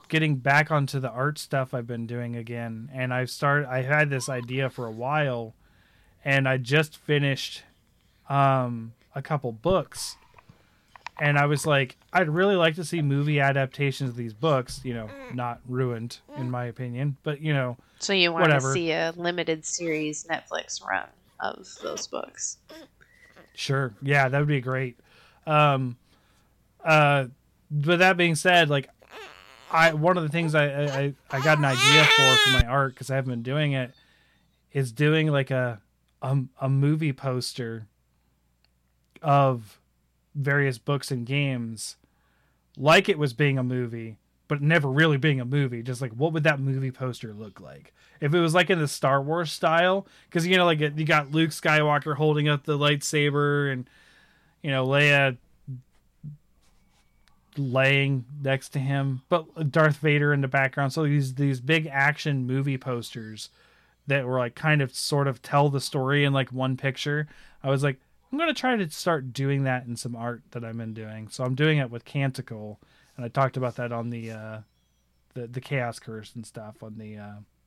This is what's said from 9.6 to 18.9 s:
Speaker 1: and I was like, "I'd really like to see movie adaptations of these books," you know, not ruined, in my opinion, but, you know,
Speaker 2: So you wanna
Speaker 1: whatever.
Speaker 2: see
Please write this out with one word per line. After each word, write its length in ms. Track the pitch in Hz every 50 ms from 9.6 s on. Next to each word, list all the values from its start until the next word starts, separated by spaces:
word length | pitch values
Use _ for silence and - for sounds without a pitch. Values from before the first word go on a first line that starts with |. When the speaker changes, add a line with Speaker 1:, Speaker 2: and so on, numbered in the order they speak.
| - 165 190 180 139 - - - - - - - _ _ _ - _ _ - _ _ _ _ _ _ _ _ - _ - - -
Speaker 1:
and 180 | 156 147 143 143
I 80 | 143
was 200 | 147 151 139 -
like, 320 | 160 147 139 135 127 - _ _ _ -
"I'd 160 | 180 185 151
really 260 | 151 170 185 202 202
like 200 | 180 170 160 156
to 80 | 170 170
see 160 | 147 - 170
movie 380 | 151 143 139 139 143 151 151 143
adaptations 720 | 139 139 135 139 135 131 - - 143 139 131 - 139 127
of 40 | 117
these 180 | 120 120 117 107
books," 480 | 107 127 160 147 131 123 - - - -
you 100 | 131 120
know, 160 | 117 110 107 110 - - 254 -
not 260 | 123 123 120 120 120 - 123
ruined, 520 | 127 127 131 123 120 113 113 120 - - _ _ 285 -
in 120 | 131 123
my 140 | 127 123 123
opinion, 520 | 120 113 - 131 123 120 123 139 147 139 - _
but, 160 | 156 147 139
you 120 | 156 156 147
know, 240 | 139 131 123 120 - _ _ _ _
Speaker 2:
So 140 | - - 196
you 180 | 190 180 170
wanna 120 | 170 165 170
Speaker 1:
whatever. 300 | 160 151 139 127 135 135
Speaker 2:
see 180 | 180 170 165